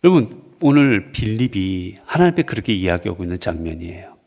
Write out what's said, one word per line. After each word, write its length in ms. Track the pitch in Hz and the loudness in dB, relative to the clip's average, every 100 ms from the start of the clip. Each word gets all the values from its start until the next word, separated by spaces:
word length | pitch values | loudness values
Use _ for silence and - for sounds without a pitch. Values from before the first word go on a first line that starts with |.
여러분, 260 | 175 180 110 - - _ | 6 4 2 -6 -20 _
오늘 520 | 151 143 139 110 - | 2 4 4 2 -2
빌립이 840 | - 107 110 123 101 92 92 90 98 - | -6 -4 -2 -2 -2 -4 -4 -8 -14 -6
하나님 280 | 156 175 | 2 2
앞에 80 | 175 | 2
그렇게 300 | 160 113 107 | -4 -4 -4
이야기하고 500 | 104 92 87 101 90 | -2 0 0 -2 -6
있는 160 | 87 87 | -6 -6
장면이에요. 800 | - 82 82 80 85 - - - | -6 -6 -6 -8 -12 -16 -20 -20